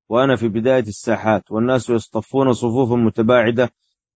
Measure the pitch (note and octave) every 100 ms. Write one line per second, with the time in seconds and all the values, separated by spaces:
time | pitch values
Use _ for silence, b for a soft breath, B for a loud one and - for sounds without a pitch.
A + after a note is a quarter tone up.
0 | - A2+ C3+ A#2+ A#2 G#2 A#2 C3 G#2+ G2+
1 | - G#2 A2 G#2 - G#2+ A#2+ C3 A#2+ A#2
2 | - A2+ - C3+ C3 A2+ A#2+ A#2 B2 A#2+
3 | A2+ G#2+ A2+ B2 A2+ A#2+ A#2+ _ _ _
4 | _